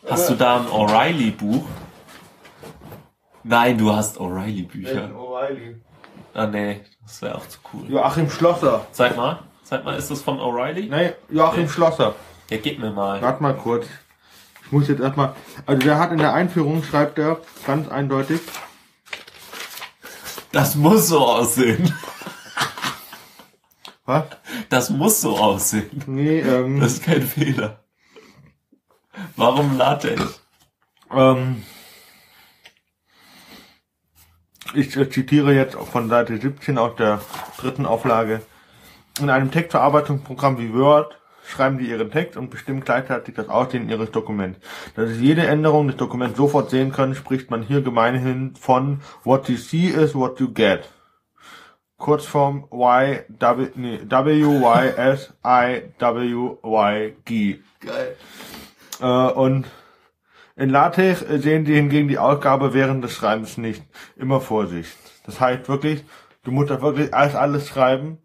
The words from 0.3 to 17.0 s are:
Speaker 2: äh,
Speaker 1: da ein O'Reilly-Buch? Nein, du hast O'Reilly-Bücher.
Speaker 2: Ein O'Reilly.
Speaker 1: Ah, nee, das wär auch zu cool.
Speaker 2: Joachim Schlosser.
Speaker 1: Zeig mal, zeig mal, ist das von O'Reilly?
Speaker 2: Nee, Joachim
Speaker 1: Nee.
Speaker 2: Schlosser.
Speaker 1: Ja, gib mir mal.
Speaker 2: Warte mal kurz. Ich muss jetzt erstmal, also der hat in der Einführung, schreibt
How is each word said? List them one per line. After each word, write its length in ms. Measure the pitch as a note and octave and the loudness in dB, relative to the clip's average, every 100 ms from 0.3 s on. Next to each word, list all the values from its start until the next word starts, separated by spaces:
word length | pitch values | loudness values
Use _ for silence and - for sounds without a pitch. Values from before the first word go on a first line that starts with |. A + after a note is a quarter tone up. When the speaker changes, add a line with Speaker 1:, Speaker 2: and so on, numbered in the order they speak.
Speaker 2:
äh, 40 | A#2 | 2
Speaker 1:
da 200 | B2 B2 | 4 2
ein 80 | A#2+ | 0
O'Reilly-Buch? 960 | G#2+ G#2+ A2 C#3+ E3 A2 - G#2 B2 D3+ - - - - - - _ - _ - - - - _ _ _ _ | 0 4 4 2 0 -2 -2 -2 -2 -4 -14 -18 -20 -20 -20 -20 _ -20 _ -20 -20 -20 -20 _ _ _ _
Nein, 340 | A2+ A#2 B2 A#2 | 0 2 4 4
du 140 | G#2+ G#2+ | 2 2
hast 240 | G#2 - | -2 -6
O'Reilly-Bücher. 880 | F2+ F#2 G2+ G#2 F2+ - F#2+ C3+ - | -8 -6 -6 -8 -10 -12 -8 -6 -8
Speaker 2:
Ein 100 | - | -14
O'Reilly. 600 | B2 B2+ C#3 C3+ A#2 A2+ _ _ - - - | -12 -8 -6 -8 -14 -20 _ _ -20 -20 -16
Speaker 1:
Ah, 140 | - G#2+ | -6 -4
nee, 340 | G#2 G#2 G#2 - _ | -2 -4 -6 -14 _
das 180 | A2 - | -20 -12
wär 140 | A2+ G#2 | -10 -10
auch 120 | - | -14
zu 120 | - - | -20 -18
cool. 100 | - - | -16 -4
Speaker 2:
Joachim 400 | C3+ C3+ C#3+ D3+ | 0 0 0 -2
Schlosser. 580 | - E3+ E3+ C#3+ A2+ - | 2 2 4 2 2 -4
Speaker 1:
Zeig 220 | - B2 G#2 | 0 0 2
mal, 280 | C3 E3 - _ | -2 -4 -14 _
zeig 200 | - C3 | -8 -8
mal, 120 | C#3+ C#3 | -6 -8
ist 140 | - | -8
das 120 | D3 | -8
von 160 | - C3+ | -6 -6
O'Reilly? 500 | B2+ A#2+ C3+ F3 G#3+ | -4 -4 -4 -6 -4
Speaker 2:
Nee, 240 | D3 E3+ E3 - | -2 -2 -4 -6
Joachim 340 | D3+ D#3+ G#3+ | 2 2 2
Speaker 1:
Nee. 60 | D#3+ | -2
Speaker 2:
Schlosser. 460 | F3 E3 D#3+ A2+ - - - - | 2 0 2 0 0 -18 -20 -8
Speaker 1:
Ja, 80 | A2 | -6
gib 220 | D3 C#3+ | -6 -6
mir 100 | A2 | -6
mal. 300 | G2+ G2 G2 | -4 -4 0
Speaker 2:
Warte 220 | A#2+ C3+ | -2 0
mal 100 | C#3+ C3+ | -2 -2
kurz. 300 | A#2 A#2 A#2 - _ _ _ - - - - | -2 -4 -4 -16 _ _ _ -20 -20 -20 -2
Ich 60 | |
muss 160 | C#3+ C#3+ | 0 2
jetzt 140 | C#3 | 0
erstmal, 340 | C3 C#3 C3+ - - - - | 0 0 -2 -4 -18 -14 0
also 140 | C#3 | 2
der 180 | C#3 D3+ | 4 2
hat 120 | E3+ | 2
in 60 | E3 | 2
der 160 | D3 | 2
Einführung, 500 | C3+ F3+ F3 D3 D#3+ | 2 0 0 0 -2
schreibt 360 | C#3+ D3 | 0 0